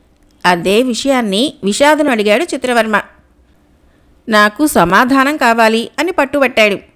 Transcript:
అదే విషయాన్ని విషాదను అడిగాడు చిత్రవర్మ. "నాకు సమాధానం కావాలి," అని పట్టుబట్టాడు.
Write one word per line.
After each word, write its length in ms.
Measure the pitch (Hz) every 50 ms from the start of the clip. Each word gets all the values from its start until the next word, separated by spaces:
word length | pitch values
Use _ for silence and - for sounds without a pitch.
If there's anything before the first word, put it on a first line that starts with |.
| _ _ _ _ _ _ _ _ -
అదే 360 | 180 180 170 165 180 202 226
విషయాన్ని 720 | 262 254 226 226 - 269 269 254 240 208 190 202 254 311 - - -
విషాదను 480 | 196 208 - 285 294 311 285 311 285
అడిగాడు 320 | 247 214 202 208 208 240 349
చిత్రవర్మ. 580 | - 330 262 - 254 247 233 220 220 214 196 - - _ _ _ _ _ _ _ _ _ _ _ _ _ _ _ _ _ _ _ _ _ _ - -
"నాకు 380 | 214 214 208 208 208 - 302
సమాధానం 680 | 294 - 226 170 170 185 208 262 240 269 269 262 277 302
కావాలి," 520 | 302 269 233 226 233 226 220 220 226 233 - _ -
అని 120 | 302 349
పట్టుబట్టాడు. 680 | 359 - 277 269 - 285 269 247 254 - 214 208 196 143 - _ _